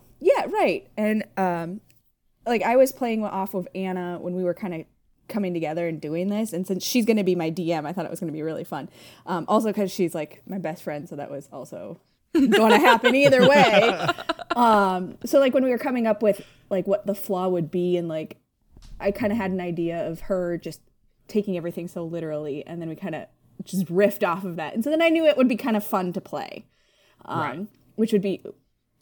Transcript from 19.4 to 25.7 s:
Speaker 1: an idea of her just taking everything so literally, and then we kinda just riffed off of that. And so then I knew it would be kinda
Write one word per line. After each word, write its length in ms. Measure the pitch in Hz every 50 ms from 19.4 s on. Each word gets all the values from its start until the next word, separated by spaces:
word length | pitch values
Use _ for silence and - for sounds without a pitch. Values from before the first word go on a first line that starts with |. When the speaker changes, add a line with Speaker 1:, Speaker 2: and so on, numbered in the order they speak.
| 190 185
Speaker 1:
an 80 | 190 180
idea 480 | 180 175 170 175 165 165 170 170 -
of 140 | 165 165 -
her 360 | - - 190 185 180 175 175
just 220 | 170 - 165 - - _ _ _ _ _ _ _ _ _
taking 300 | - - 214 202 208 180
everything 320 | 175 160 175 170 180 170 185
so 160 | - 175 170
literally, 600 | 165 170 165 160 156 151 151 151 147 139 156 -
and 160 | - 170 170
then 60 | 165
we 80 | 165 160
kinda 320 | - 196 170 160 135 87 - _ _ _ _ _ - -
just 220 | - 180 196 175
riffed 380 | - 170 190 208 202 208 - 202
off 200 | 175 165 190 196
of 100 | 180 165
that. 180 | 170 156 - -
And 80 | 240 220
so 60 | 285
then 120 | 311 320
I 80 | 330 330
knew 160 | 320 330 320
it 100 | 302 -
would 140 | 254 254 247
be 80 | 247
kinda 240 | - - 233